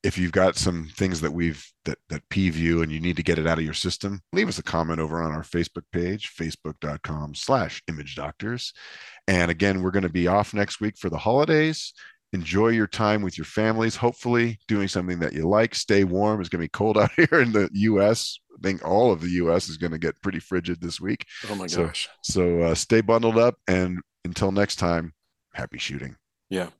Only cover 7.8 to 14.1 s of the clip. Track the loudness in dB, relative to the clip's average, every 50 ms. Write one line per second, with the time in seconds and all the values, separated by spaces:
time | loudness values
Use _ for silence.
7.8 | _ -10 -10 -10 -10 -12 -10 -10 -10 -10 -10 _ -8 -8 -6 -6 -8 -12 -14 -14
8.8 | -20 -20 -20 -20 -20 -20 -20 -12 _ 2 2 4 4 2 2 2 2 2 2 2
9.8 | 0 0 0 0 0 0 0 0 2 4 4 2 2 0 0 -2 -2 -2 -2 -4
10.8 | -4 -6 -6 -4 -6 -6 -6 -2 -2 2 2 2 4 4 4 2 2 2 -2 -4
11.8 | -8 -12 -14 -18 -20 -20 -20 _ _ _ -6 -6 -6 -2 2 2 4 4 4 2
12.8 | 2 0 0 0 2 2 2 2 0 -4 -6 -8 -12 -6 -2 0 0 2 2 2
13.8 | 0 -2 -2 0 0 0